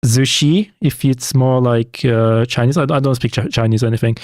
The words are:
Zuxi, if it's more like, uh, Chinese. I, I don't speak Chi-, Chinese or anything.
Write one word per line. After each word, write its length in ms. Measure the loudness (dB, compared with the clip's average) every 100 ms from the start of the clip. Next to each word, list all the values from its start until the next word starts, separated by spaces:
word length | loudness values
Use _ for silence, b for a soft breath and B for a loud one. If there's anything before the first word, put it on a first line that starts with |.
Zuxi, 640 | 0 0 0 0 2 0 -2 _
if 240 | -4 -2
it's 300 | -2 -2 -2
more 260 | 0 2 2
like, 440 | 2 0 -2 -4
uh, 420 | -2 2 2 2 0
Chinese. 320 | 0 0 0
I, 40 |
I 160 | 0 0
don't 140 | 0
speak 180 | 0 -2
Chi-, 160 | -4 -4
Chinese 340 | -2 0 2
or 20 | 0
anything. 300 | 0 -2 -2